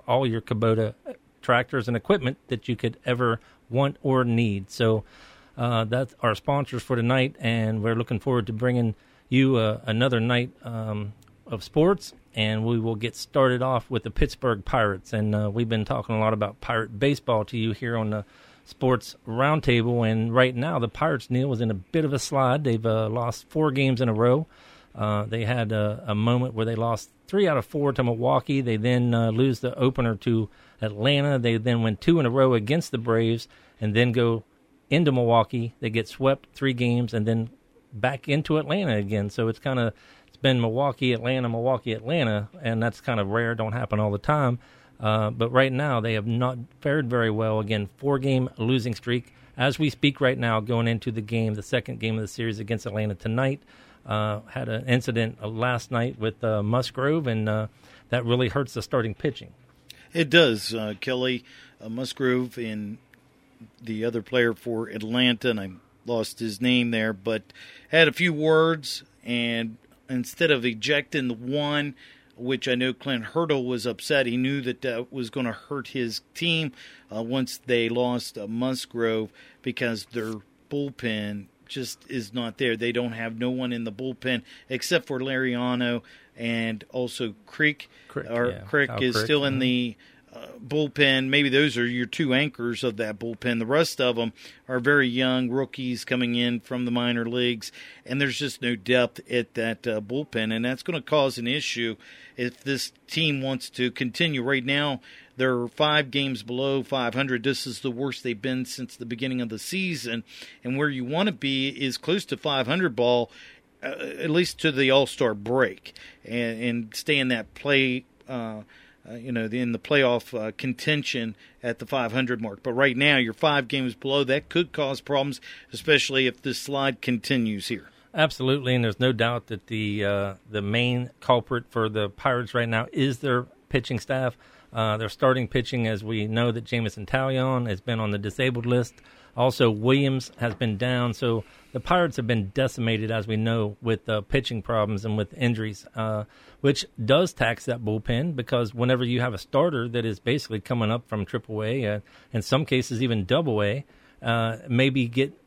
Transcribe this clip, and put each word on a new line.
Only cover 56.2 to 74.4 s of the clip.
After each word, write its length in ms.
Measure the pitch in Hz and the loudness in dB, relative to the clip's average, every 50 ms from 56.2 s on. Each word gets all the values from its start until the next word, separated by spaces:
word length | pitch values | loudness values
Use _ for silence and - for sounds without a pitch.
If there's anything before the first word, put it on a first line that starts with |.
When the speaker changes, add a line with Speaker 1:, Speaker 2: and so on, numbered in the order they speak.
| 110 110 107 - - | -4 -4 -4 -2 -2
Speaker 1:
uh, 180 | 113 110 104 | 0 0 0
Musgrove, 640 | 101 107 117 127 127 - - 127 131 143 156 165 147 | 0 2 0 0 0 -2 -4 -2 0 0 0 0 0
and, 240 | 123 113 110 107 107 | 0 -2 0 0 0
uh, 180 | 107 110 107 107 - _ - - - - - _ | 0 -2 -2 -4 -8 _ -20 -20 -20 -20 -6 _
that 140 | 117 123 120 | -2 -2 2
really 260 | 117 120 123 127 110 | 2 2 2 2 2
hurts 260 | - 139 135 117 - | 0 -2 -2 -2 -6
the 80 | 117 - | -8 -4
starting 320 | - - 131 110 110 101 | 0 0 0 0 0 -4
pitching. 360 | - - 151 - - - - - _ _ _ _ _ _ - - - - - - | -4 -4 -4 -4 -6 -12 -18 -20 _ _ _ _ _ _ -20 -20 -20 -20 -4 -2
Speaker 2:
It 160 | 165 165 135 | 0 2 6
does, 460 | 143 170 156 131 113 104 - - 113 | 6 6 8 6 4 0 -2 -6 -6
uh, 180 | 113 107 107 104 95 | -4 -4 -6 -6 -6
Kelly. 420 | - 135 127 127 127 127 127 120 - - - - - - _ - | -4 -4 -2 0 0 0 -2 -4 -6 -12 -20 -20 -20 -20 _ -16
Uh, 80 | - 110 | -12 -10
Musgrove 680 | 113 123 131 123 - - 139 127 123 127 127 120 - 123 | -8 -8 -8 -8 -4 0 2 2 2 2 0 -4 -6 -8
and 400 | 120 110 107 107 107 101 110 120 _ _ - _ _ _ _ _ _ _ _ _ 113 - _ _ | -8 -6 -6 -8 -8 -10 -10 -14 _ _ -20 _ _ _ _ _ _ _ _ _ -20 -20 _ _
the 220 | 120 113 110 107 113 | -10 -8 -4 -2 -2
other 180 | 120 113 117 | -2 -2 -4
player 320 | 98 - 127 127 120 117 113 | -4 0 2 2 4 2 2
for 360 | - - 120 117 110 117 107 | -2 -6 -6 -4 -4 -4 -6
Atlanta, 600 | 107 110 110 107 117 123 127 123 120 107 - 127 | -8 -8 -6 -2 0 2 2 2 2 2 0 0
and 100 | 117 104 | 0 0
I 120 | 95 92 92 92 _ _ _ _ _ | -4 -8 -12 -16 _ _ _ _ _
lost 340 | 117 120 113 107 - - - | -4 -2 -2 -2 -4 -6 -6
his 220 | 117 113 101 95 | -6 -6 -4 -2
name 300 | 123 123 127 123 120 117 | 0 2 2 2 2 0
there, 220 | 117 110 110 110 107 | 0 0 0 -2 -4
but 280 | 92 98 117 110 110 - - - - - - - - - - | -4 -4 -4 -4 -4 -6 -10 -18 -20 -20 -20 -20 -20 -6 2
had 180 | - 160 165 | 4 4 6
a 60 | 147 135 | 4 4
few 200 | - 175 180 160 | 2 0 0 0
words, 720 | 147 156 156 160 156 160 165 165 156 135 - - - - _ _ _ - | 2 2 4 6 6 4 4 2 -2 -6 -8 -10 -10 -12 _ _ _ -8
and 540 | 110 120 120 117 117 117 117 117 113 110 - _ _ _ _ _ | -4 -2 -2 -2 -2 -2 -2 -4 -6 -8 -12 _ _ _ _ _
instead 440 | - 131 127 120 - - - 170 160 | -6 -6 -4 -4 -6 -2 0 2 4
of 120 | 147 127 117 | 4 2 2
ejecting 680 | 123 113 110 104 139 147 143 143 - - 151 131 123 | 0 -2 -2 0 0 0 0 0 -2 -4 -2 -2 -2
the 40 | 120 | -4
one, 640 | 110 120 127 139 147 147 147 147 147 147 143 127 - - - - - _ _ _ | -4 -4 -4 -2 -2 0 0 0 0 -2 -4 -6 -12 -18 -20 -20 -20 _ _ _
which 300 | - 123 123 135 123 - | -8 -4 -4 -2 -2 0
I 80 | 135 127 | 0 0
know 180 | 123 127 131 123 | 2 0 -2 -2
Clint 320 | - - 139 131 117 110 | -4 -4 -4 -4 -4 -4
Hurdle 380 | - - 160 170 156 147 135 123 | -4 -2 -2 0 2 0 0 0
was 200 | 123 127 117 104 | -2 -2 -2 -2
upset, 400 | 123 110 - - - 151 139 131 | -4 -4 -4 -2 2 2 2 2
he 120 | 120 120 | 2 0
knew 240 | 127 | 0